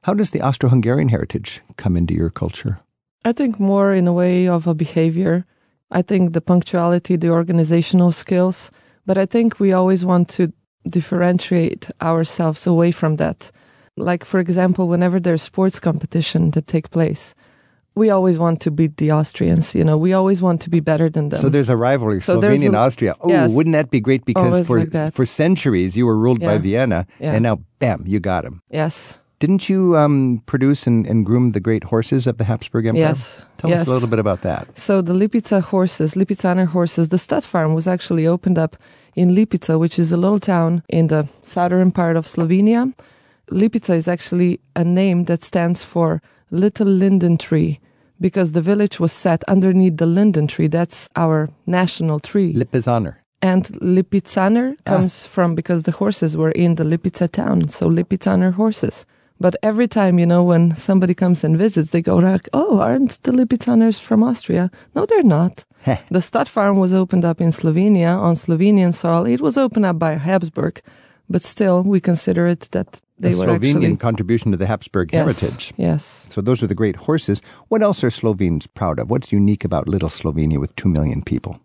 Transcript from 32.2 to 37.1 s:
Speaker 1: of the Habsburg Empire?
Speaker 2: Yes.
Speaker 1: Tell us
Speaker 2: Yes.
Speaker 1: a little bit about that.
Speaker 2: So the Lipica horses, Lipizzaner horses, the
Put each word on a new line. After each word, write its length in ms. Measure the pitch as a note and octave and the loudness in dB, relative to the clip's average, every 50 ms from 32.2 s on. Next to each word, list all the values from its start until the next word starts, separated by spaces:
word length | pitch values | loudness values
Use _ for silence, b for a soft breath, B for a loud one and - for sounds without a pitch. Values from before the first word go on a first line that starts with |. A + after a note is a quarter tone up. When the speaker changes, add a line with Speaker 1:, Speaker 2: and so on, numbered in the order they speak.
| A#2+ B2+ | 0 -2
Speaker 1:
of 100 | A#2+ A#2 | -2 -2
the 60 | A#2 | -2
Habsburg 400 | G2 A#2 A2 - - - B2 A2 | -2 -2 -4 -6 -4 -4 -2 0
Empire? 160 | A2+ A#2 D#3 D#3+ D3+ | 0 0 2 2 0
Speaker 2:
Yes. 340 | - C3 A#2+ - - - - _ _ - | 0 -2 -6 -12 -16 -20 -20 _ _ -6
Speaker 1:
Tell 140 | - D#3+ F3 | -2 -2 0
us 60 | E3+ | 0
Speaker 2:
Yes. 80 | E3+ C#3+ | 0 0
Speaker 1:
a 40 | |
little 160 | B2+ B2+ A#2+ A#2 | 0 0 0 0
bit 120 | A2+ A2 | -2 0
about 220 | G#2 G#2 F#2+ F2+ - | 0 0 -2 -2 -4
that. 240 | F#2 D2+ - - - - - | -6 -6 -6 -8 -12 -14 -12
Speaker 2:
So 220 | - - G3+ F#3+ | -4 -2 0 0
the 120 | F3+ E3+ F3 | 0 0 0
Lipica 480 | F#3 G3+ G#3+ - A#3 G#3+ - G#3+ G3 | 0 0 0 -2 -4 -2 0 -2 -2
horses, 520 | E3+ - - F#3+ F#3 F3+ - - D#3+ D#3 - | 0 0 0 0 0 0 -2 -2 -4 -2 0
Lipizzaner 540 | F#3+ F#3+ - G#3 - - F#3 F3+ F#3 F#3 E3+ | -2 -2 -2 -2 -4 -2 -2 0 0 0 0
horses, 420 | D#3 F3+ E3+ D#3+ - - E3 | 0 0 -2 0 0 -2 -2
the 80 | D#3 | 0